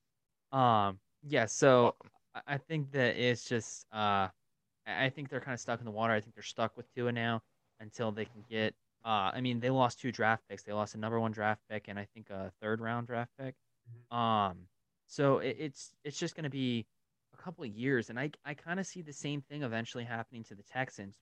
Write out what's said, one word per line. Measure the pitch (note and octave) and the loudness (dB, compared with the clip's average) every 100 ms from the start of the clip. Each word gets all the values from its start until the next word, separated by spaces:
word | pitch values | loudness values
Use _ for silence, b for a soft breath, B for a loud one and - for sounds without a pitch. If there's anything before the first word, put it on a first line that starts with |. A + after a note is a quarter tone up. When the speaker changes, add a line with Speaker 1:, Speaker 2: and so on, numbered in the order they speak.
| _ _ _ _ _ | _ _ _ _ _
Speaker 1:
Um, | C3+ B2 A2 G2+ F#2+ _ _ D3 | 2 6 6 2 -2 _ _ -2
yeah, | C#3 A2 | 2 2
so | - C#3+ B2+ | 6 8 10
Speaker 2:
Welcome. | A#2+ - - - _ A#2 | 8 4 -8 -20 _ -14
Speaker 1:
I, | - C#3 | -6 -6
I | |
think | - D#3+ C3+ | -2 -4 -2
that | C#3 A#2+ - | 2 2 4
it's | B2 A#2 - | 2 2 0
just, | A#2+ - - - | -2 -2 -10 -10
uh, | A2 G#2 G2+ F#2+ - _ _ _ _ A2 | 0 2 4 2 -4 _ _ _ _ -6
I, | F#2 C3 | -2 0
I | |
think | D3+ C3+ | -2 -8
they're | C3 | -8
kinda | C3+ A#2+ | -6 -6
stuck | - A2+ | -4 -6
in | A#2 | -6
the | |
water. | G#2 A2+ | 0 2
I | G#2+ | 2
think | G#2+ G#2 | 0 -10
they're | |
stuck | - - A2 - | -12 -4 -4 -4
with | - B2+ | -12 -4
Tua | A#2+ | -2
now | A#2+ A#2 A2+ - _ _ - | 0 0 -2 -4 _ _ -20
until | G#2+ - A2+ | -14 -4 -4
they | G#2+ G#2+ | -2 -6
can | G#2+ G2+ | -10 -6
get, | A2 G#2+ - _ _ | -2 0 -2 _ _
uh, | A2+ G#2+ F#2+ | 0 2 2
I | - | 0
mean, | B2+ A#2+ | -2 0
they | B2 | 2
lost | C3 A#2+ - | 4 4 2
two | B2+ | -6
draft | A2 A2 A2+ - | 2 2 2 -2
picks. | G2+ | -14
They | - | -4
lost | G#2 G#2 A2 | -2 -2 -4
a | |
number | A2 A2+ | -2 0
one | A2+ | 0
draft | G#2+ G#2+ G#2+ - | 0 0 0 -4
pick | G#2+ - | -10 -8
and | G2+ | -10
I | G2+ | -10
think | A2+ G#2 | -14 -12
a | G2 F#2 - | -10 -10 -6
third | G#2+ A2+ | -2 -2
round | A2+ A#2+ A#2+ | -2 -4 -4
draft | A#2 A#2+ - | -6 -6 -8
pick. | C3+ - _ _ A#2+ | -12 -12 _ _ -20
Speaker 3:
Mm-hmm. | A#2 - A#2+ | -20 -6 0
Speaker 1:
Um, | A2+ G#2+ G2 F2+ F2+ _ _ _ _ | 4 4 2 0 -12 _ _ _ _
so | - C#3 A#2+ | 2 4 4
it, | C3 - | 2 -4
it's, | D3+ - - _ | -8 -10 -18 _
it's | D3 - | -12 -6
just | E3+ - | -6 -4
gonna | D3+ | -6
be | C3+ B2+ A#2 - _ _ _ _ | -2 0 0 -4 _ _ _ _
a | - | -18
couple | F#3 F3 C3 | -16 -12 -12
of | |
years, | G2+ C3 B2+ A2 | -4 0 0 0
and | A#2 | -4
I, | D3+ - C#3+ | -6 -8 -12
I | |
kinda | - E3 F#3 | -12 -6 -6
see | F#3 F#3 | -6 -10
the | D3+ | -14
same | C#3 C#3+ D3 | -8 -6 -6
thing | - D3 | -6 -6
eventually | C3 A2+ A2+ C3 A#2+ | -4 -4 -4 -8 -6
happening | A#2 A#2 A#2+ A2 | -8 -8 -12 -16
to | G2+ | -18
the | |
Texans | - B2+ B2+ - G2 - | -10 -6 -6 -8 -14 -14